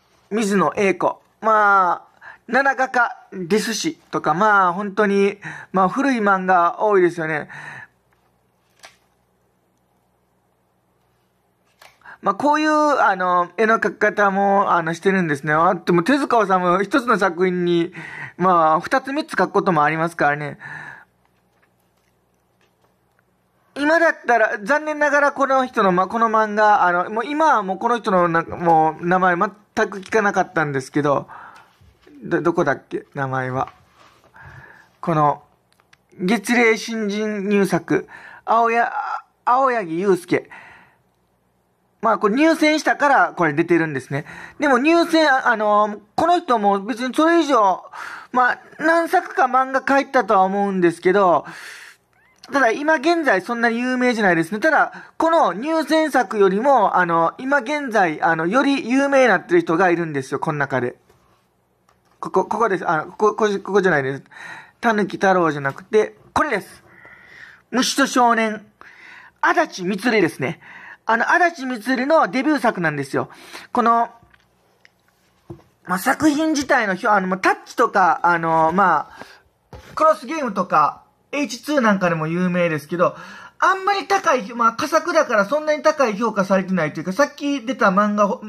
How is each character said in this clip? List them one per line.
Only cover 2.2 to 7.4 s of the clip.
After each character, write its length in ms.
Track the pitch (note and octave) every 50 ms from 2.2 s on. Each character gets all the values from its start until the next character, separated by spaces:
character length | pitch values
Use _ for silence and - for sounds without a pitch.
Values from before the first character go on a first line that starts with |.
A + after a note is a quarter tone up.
| - - - - _ -
七 280 | B3 C4 C#4 C#4 C4+
画 120 | - C4 B3+
家 260 | - B3 A#3 A3 - - - -
で 280 | - F#3+ F3+ D#3 G3 G#3+
す 160 | F#3+ A#3 A3
し 260 | - - D#3+ D#3+ _ _ -
と 120 | - D#3
か、 100 | D3+ D#3
ま 360 | D3+ E3+ G#3+ G#3+ G#3 G3 F#3+ F3+
あ、 40 |
本 220 | E3+ F#3+ G#3 G3+ F#3
当 120 | A3 G#3
に、 300 | G3 G3 G3 G3 G3+ G3 - - - - - - -
ま 120 | - F#3+
あ、 60 | F#3+ F#3
古 240 | F#3+ B3 C#4+ C#4 C4
い 60 | A#3
漫 260 | G#3 G3+ G3 F#3+ F#3
画 360 | F#3 F#3 F3 E3+ F3 - -
多 160 | - G#3+ G3+ F#3+
い 40 |
で 80 | F3+ E3+
す 100 | D#3+ E3+
よ 60 | D#3+
ね。 220 | D#3+ D#3+ D3